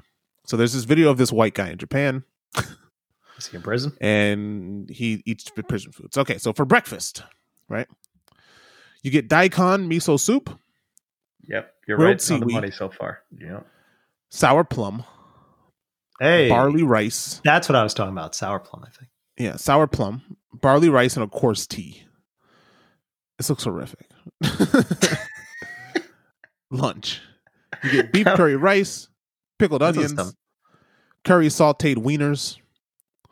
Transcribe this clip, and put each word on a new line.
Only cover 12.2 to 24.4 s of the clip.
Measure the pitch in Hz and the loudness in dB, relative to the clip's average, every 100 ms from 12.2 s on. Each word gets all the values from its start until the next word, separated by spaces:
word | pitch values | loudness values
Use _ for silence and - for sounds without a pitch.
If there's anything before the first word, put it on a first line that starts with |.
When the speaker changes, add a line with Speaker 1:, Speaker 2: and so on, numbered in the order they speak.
| - | 0
Speaker 2:
on | 147 | -2
the | 120 | -2
Speaker 1:
seaweed. | |
Speaker 2:
money | 113 98 | -2 -4
so | - 95 | -8 -12
far. | - - - _ - | -10 -12 -12 _ -20
Yeah. | 80 101 - _ _ _ _ _ _ | -16 -16 -18 _ _ _ _ _ _
Speaker 1:
Sour | - 127 147 175 | 0 2 2 0
plum. | 127 101 110 - _ _ _ _ _ _ _ _ _ _ - | -4 -6 -8 -14 _ _ _ _ _ _ _ _ _ _ -2
Speaker 2:
Hey. | 139 170 127 | 2 4 4
Speaker 1:
Barley | 117 139 151 | 4 4 2
rice. | 156 110 107 - - - | 2 2 0 -4 -10 -2
Speaker 2:
That's | 151 160 175 | 2 2 4
what | 135 | 2
I | |
was | 107 | 2
talking | - 98 | -2 -6
about. | 92 80 - | -6 -10 -8
Sour | 98 101 | -6 -6
plum, | - 113 - | -8 -20 -20
I | |
think. | _ 127 _ _ - | _ -20 _ _ -8
Speaker 1:
Yeah, | 113 - | -8 -6
sour | - 143 151 | 2 4 4
plum, | - 101 123 - - _ | 0 -4 -6 -14 -20 _
barley | 123 135 143 170 | -2 4 6 6
rice, | 135 123 127 | 6 4 0
and | |
of | 107 | -6
course | - 120 104 - | 0 0 0 -6
tea. | - 80 - _ _ _ _ _ _ _ _ _ _ _ _ _ - | -12 -14 -18 _ _ _ _ _ _ _ _ _ _ _ _ _ -10
This | 131 | -6
looks | 139 117 | -4 -4
horrific. | 87 65 - _ _ - - | -6 -10 -18 _ _ -20 -6